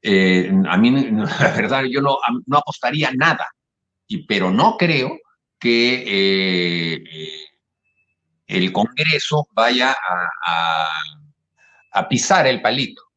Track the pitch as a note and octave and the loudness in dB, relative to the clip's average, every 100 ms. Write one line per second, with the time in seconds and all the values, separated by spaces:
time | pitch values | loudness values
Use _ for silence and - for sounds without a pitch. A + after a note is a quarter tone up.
0 | A2 G2 F#2 F#2 F2+ F#2+ F#2 F2+ A#2 C3+ | 2 4 4 4 4 2 2 4 4 4
1 | A#2 A2 - - B2+ - - C3+ C3 C3+ | 2 0 -2 0 0 0 -2 -2 -2 -2
2 | C#3 C3+ B2 B2 - C#3+ - - B2 C3 | 0 0 -2 -4 0 -2 0 -6 -4 -2
3 | B2+ B2+ D#3+ - D#2+ _ _ _ _ _ | -2 0 0 0 -6 _ _ _ _ _
4 | _ F#3 D3 G#2+ F#3 F#3+ G3+ - F3 D3 | _ -12 -4 0 2 4 2 2 0 0
5 | B2+ - _ _ _ _ A#2+ A#2 A#2+ B2+ | -2 -8 _ _ _ _ 0 2 2 0
6 | B2 G2 G2 F#2+ F#2+ F2+ F2 F2 E2 D#2+ | -2 0 2 2 0 0 -2 -2 -4 -6
7 | E2 D#2+ D#2 D#2 D2+ _ _ _ _ _ | -12 -16 -14 -16 -20 _ _ _ _ _
8 | _ _ _ _ _ F#2+ F#2 F#2+ A2 - | _ _ _ _ _ -2 0 0 -2 -2
9 | D#3 D3 - D3+ D3 - A#2 B2+ B2+ B2+ | -2 0 0 -2 -2 0 0 2 0 0
10 | F#2+ F2+ F2 - F2 E2 E2 D#2+ D#2+ D#2 | -4 -4 -4 -6 -4 -2 0 -2 -2 -6
11 | D#2 - - _ _ _ _ _ _ G2 | -10 -16 -20 _ _ _ _ _ _ -4
12 | F#2+ A#2+ - F#3+ C#3 B2 - B2+ A#2+ - | 0 -2 2 2 4 2 0 -2 -6 -10
13 | _ | _